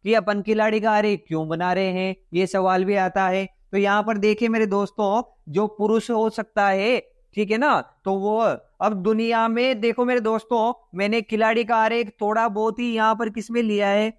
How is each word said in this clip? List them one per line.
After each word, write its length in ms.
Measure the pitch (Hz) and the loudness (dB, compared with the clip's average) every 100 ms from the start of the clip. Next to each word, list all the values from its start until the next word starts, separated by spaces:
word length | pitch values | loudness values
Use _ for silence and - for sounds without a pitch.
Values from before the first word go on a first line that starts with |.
कि 100 | 196 | 2
अपन 280 | 226 190 208 | 0 2 -2
खिलाड़ी 380 | 202 220 214 214 | 0 0 2 2
का 100 | 220 | 2
आरेख 320 | 208 214 196 _ | 2 2 -2 _
क्यों 180 | 160 156 | -4 -4
बना 240 | 165 180 | -2 -2
रहे 200 | 180 190 | 0 0
हैं, 240 | 180 190 185 _ | -2 -4 -6 _
ये 140 | 170 185 | -2 0
सवाल 380 | 190 185 185 | 0 2 2
भी 120 | 190 202 | 2 0
आता 300 | 185 190 190 | 0 0 0
है। 180 | 190 190 _ _ | 0 -4 _ _
तो 60 | 196 | -2
यहाँ 240 | 196 208 | 2 0
पर 160 | 208 214 | 0 0
देखिए 300 | 208 214 233 | 0 2 0
मेरे 180 | 226 214 | 0 0
दोस्तों, 540 | 196 196 - 202 214 247 _ - | 0 -2 -2 0 0 -4 _ -4
जो 180 | 151 208 | -2 -2
पुरुष 420 | 208 208 220 214 | 0 0 0 0
हो 180 | 226 220 | -2 0
सकता 380 | 220 202 - 202 | -4 -4 0 2
है, 300 | 190 208 240 - _ _ - | 2 0 -2 -4 _ _ -4
ठीक 140 | 202 | -2
है 80 | 220 | 0
ना, 220 | 294 202 - _ | 2 0 -2 _
तो 100 | 190 | -4
वो 240 | 196 202 214 220 131 _ _ | -2 -2 0 0 -2 _ _
अब 140 | 202 | -2
दुनिया 520 | 202 185 220 226 226 226 | 0 0 0 0 0 0
में 320 | 226 254 240 | 0 0 0
देखो 240 | 233 240 | -2 0
मेरे 160 | 247 247 | 0 0
दोस्तों, 500 | 220 220 - 233 226 240 _ | 0 -2 -2 0 0 -4 _
मैंने 260 | 170 202 233 | -4 -2 -2
खिलाड़ी 420 | 208 214 220 226 | -2 0 2 2
का 120 | 226 226 | 0 0
आरेख 400 | 220 233 214 _ | 2 0 -4 _
थोड़ा 260 | 208 220 226 | -2 0 0
बहुत 280 | 208 220 220 | 0 -2 -2
ही 140 | 240 | -4
यहाँ 220 | 226 220 | 0 0
पर 140 | 220 226 | 0 -4
किस 200 | 220 - | -6 -4
में 120 | 233 | -2
लिया 260 | 226 202 202 | 0 0 2
है? 220 | 202 220 | 2 0